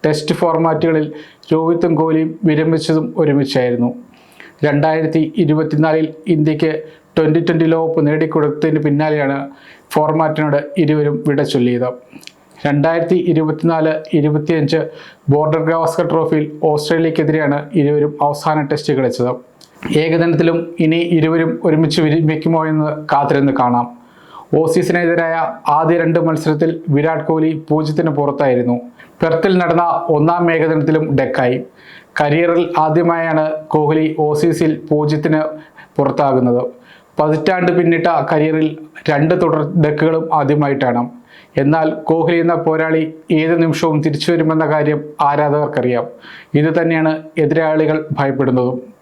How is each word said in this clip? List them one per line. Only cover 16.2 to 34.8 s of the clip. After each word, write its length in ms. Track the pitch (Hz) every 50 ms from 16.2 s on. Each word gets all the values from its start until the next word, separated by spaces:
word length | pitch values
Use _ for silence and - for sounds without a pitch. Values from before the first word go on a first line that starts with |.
| 160 160 156 156 151 156 - - - 156
ഓസ്ട്രേലിയക്കെതിരെയാണ് 880 | 151 147 147 - 170 165 160 160 156 160 156 151 151 160 151 139 143 143 147 - - 175
ഇരുവരും 340 | 143 143 147 147 147 147 147 - 147
അവസാന 400 | 147 143 147 - 165 156 151 143 139
ടെസ്റ്റ് 240 | 156 147 - - 147 131
കളിച്ചത്. 340 | 131 120 117 - 120 123 131 - - - _ _ - _ _ - - - - 151
ഏകദിനത്തിലും 560 | 156 165 165 170 170 170 165 151 170 165 165 170 170 - - - 170
ഇനി 140 | 156 160 170 170 170 175
ഇരുവരും 340 | 160 151 160 165 165 165 160 160 - -
ഒരുമിച്ച് 340 | 175 156 156 165 151 151 175 160
വിരമിക്കുമോ 560 | 151 151 165 160 151 160 151 156 160 165 160 156 156
എന്ന് 180 | 156 156 151 151 151 151 151 -
കാത്തിരുന്ന് 420 | 147 143 143 - 143 143 139 139 131 135
കാണാം. 280 | 127 123 123 123 120 120 - - - - _ - - - - - - _ - 147
ഓസീസിനെതിരായ 760 | 160 160 165 180 175 175 170 175 175 170 170 170 165 165 165 165 160 - - - - - 147
ആദ്യ 180 | 151 160 160 170 170
രണ്ട് 160 | 165 165 165 170 165
മത്സരത്തിൽ 440 | 165 160 156 156 160 156 151 165 160 165 165 - - 139
വിരാട് 300 | 143 147 160 160 156 160 -
കോഹ്ലി 220 | 160 160 156 160 160 151 156 -
പൂജ്യത്തിന് 420 | 151 151 160 151 151 160 170 160 143 143
പുറത്തായിരുന്നു. 580 | 143 139 139 139 147 135 123 123 120 120 120 120 - - - - - - - -
പെർത്തിൽ 320 | - 165 160 165 - 196 185 180
നടന്ന 240 | 175 165 160 165 170 170 165 - - - 160
ഒന്നാം 280 | 147 151 165 170 175 175 170 165
ഏകദിനത്തിലും 500 | 165 156 160 160 160 147 135 156 156 156 147 143 131
ഡെക്കായി. 400 | 135 123 - - 127 123 127 - - - _ - - - - - - _ _ -
കരിയറിൽ 440 | 151 147 147 160 170 170 170 170 175 170 - 165 156
ആദ്യമായാണ് 600 | 156 151 170 170 170 170 165 165 165 160 156 156 156 156 156 - - -
കോഹ്ലി 320 | 156 151 147 156 156 156 156 156 - 151
ഓസീസിൽ 460 | 151 151 147 - 170 156 160 170 160 147 147